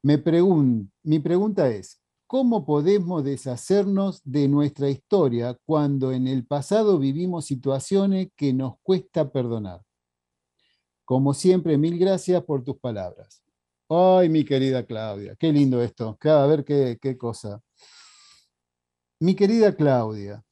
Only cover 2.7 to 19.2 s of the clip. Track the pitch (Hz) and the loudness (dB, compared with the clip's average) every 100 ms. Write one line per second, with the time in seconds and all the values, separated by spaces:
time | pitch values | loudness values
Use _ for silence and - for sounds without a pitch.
2.7 | 147 151 202 175 175 139 135 135 123 - | 0 2 0 0 -4 -4 -6 -8 -10 0
3.7 | 196 196 196 196 - 139 139 139 143 147 | 0 2 -2 -2 -6 -6 0 2 2 0
4.7 | 143 139 139 _ 202 143 117 120 123 - | -2 -4 -4 _ 2 2 0 -4 -8 -2
5.7 | 156 147 139 131 127 127 135 117 143 135 | 0 0 0 -2 -2 -2 -4 -4 -6 0
6.7 | 208 214 180 135 143 180 175 - 131 135 | 0 2 2 0 -2 -4 -6 -6 -6 -4
7.7 | 135 - 196 196 190 185 _ 143 131 131 | -4 -2 0 0 -2 -4 _ -2 -2 -4
8.7 | - - 185 - 170 147 143 120 117 101 | -8 -2 -2 -2 -4 -2 -2 -4 -6 -8
9.7 | 87 _ _ _ _ _ _ _ _ _ | -14 _ _ _ _ _ _ _ _ _
10.7 | _ _ _ - 131 139 139 185 185 165 | _ _ _ -4 0 0 0 2 2 2
11.7 | 143 156 170 185 190 - 180 175 139 123 | 0 0 0 0 0 0 -2 -2 -6 -6
12.7 | - 127 104 90 85 98 _ _ _ _ | -8 -8 -8 -10 -14 -20 _ _ _ _
13.7 | _ _ 165 185 185 175 160 143 135 135 | _ _ 2 4 6 4 2 2 0 0
14.7 | 127 117 110 110 101 98 98 165 147 139 | -2 -4 -8 -8 -10 -12 -4 0 4 4
15.7 | 123 120 _ 110 104 151 156 139 156 143 | 2 -2 _ -10 -4 4 4 4 2 0
16.7 | 143 131 117 135 127 120 104 107 104 _ | 0 0 -2 -8 -6 -8 -8 -12 -14 _
17.7 | _ _ - - _ _ _ _ _ _ | _ _ -20 -20 _ _ _ _ _ _
18.7 | _ _ _ _ _ | _ _ _ _ _